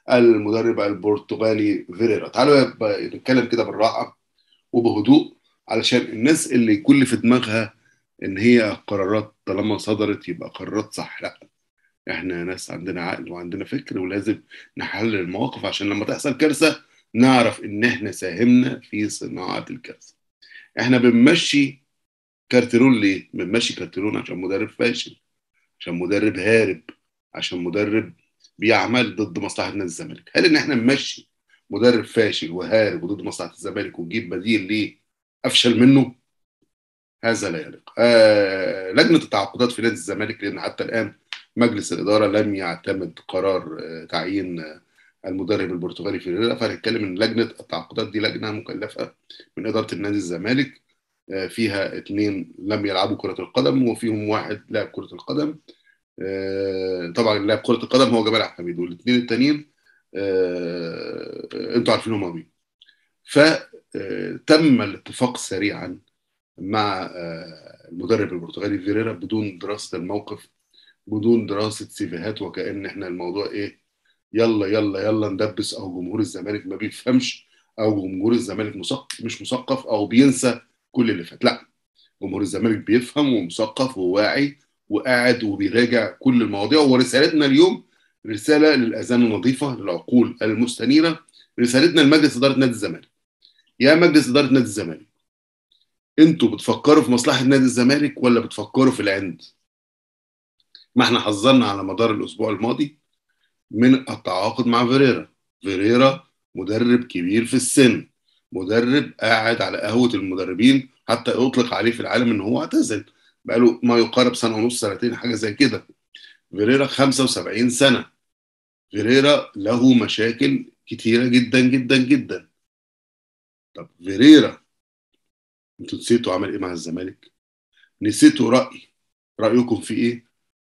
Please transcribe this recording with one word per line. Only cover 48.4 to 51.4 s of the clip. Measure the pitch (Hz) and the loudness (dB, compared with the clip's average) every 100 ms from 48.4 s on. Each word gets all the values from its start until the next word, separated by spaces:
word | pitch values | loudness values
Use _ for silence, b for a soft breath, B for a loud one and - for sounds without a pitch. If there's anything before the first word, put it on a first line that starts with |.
| 110 | -8
مكلفة | 107 - 95 107 - - _ B B B - | -10 -12 -12 -12 -12 -12 _ B B B -10
من | 104 | -6
إدارة | 107 107 87 | -4 -4 -6
النادي | 101 104 | -6 -4
الزمالك، | 87 87 104 131 135 - _ _ _ _ - | -6 -6 -2 -2 -2 -8 _ _ _ _ -12
آه، | 95 | -8